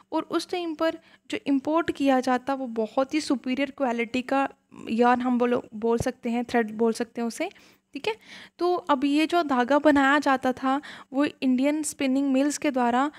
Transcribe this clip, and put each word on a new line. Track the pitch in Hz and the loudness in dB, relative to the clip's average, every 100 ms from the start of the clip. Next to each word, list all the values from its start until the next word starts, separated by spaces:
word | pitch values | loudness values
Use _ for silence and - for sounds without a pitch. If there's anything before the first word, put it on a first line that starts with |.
| - | -6
और | 320 | -6
उस | 302 339 - | -2 -4 -4
टाइम | 359 339 302 | -6 -4 -2
पर | 330 320 _ _ - | -2 -4 _ _ -10
जो | - - | -8 -2
इंपोर्ट | 277 294 320 339 | -2 0 -2 0
किया | - 277 262 | 0 2 2
जाता | 254 247 247 | 2 -2 -2
वो | 269 262 | -6 -4
बहुत | 226 214 - 269 | -4 -4 -2 -2
ही | 302 | -2
सुपीरियर | 294 254 254 254 277 | -2 -4 -2 -4 -4
क्वालिटी | - 262 233 226 254 | -2 -2 -2 -4 -4
का | 247 269 269 - _ - - | -2 -2 -2 -6 _ -16 -6
यार्न | 226 240 247 | 2 4 4
हम | 247 240 | 2 0
बोलो, | 247 240 - | 2 0 -4
बोल | 214 226 233 | -4 0 0
सकते | 262 247 240 | -2 -4 -4
हैं, | 233 240 | -4 0
थ्रेड | 240 220 | 0 0
बोल | 220 226 | 0 0
सकते | 220 233 - | 0 -6 -4
हैं | 233 | -6
उसे, | - 349 - - _ _ | -4 -8 -8 -20 _ _
ठीक | 277 427 | -8 -6
है। | 440 - - - - | -6 -12 -20 -16 -4
तो | 349 349 | 0 0
अब | - 277 285 | 0 0 2
ये | 294 311 | 2 2
जो | 349 | 2
धागा | 294 254 240 285 | 2 2 2 4
बनाया | 302 285 269 294 | 4 4 4 2
जाता | 285 262 254 | 2 0 0
था | 254 269 269 - - - | -2 -2 -2 -4 -18 -6
वो | 262 294 | -2 -2
इंडियन | - 269 254 277 302 | 0 0 2 2 0
स्पिनिंग | 294 - 269 262 277 | -4 -2 0 2 2
मिल्स | 262 285 285 | 2 2 0
के | 302 | -2
द्वारा, | 254 240 240 294 | 0 2 2 0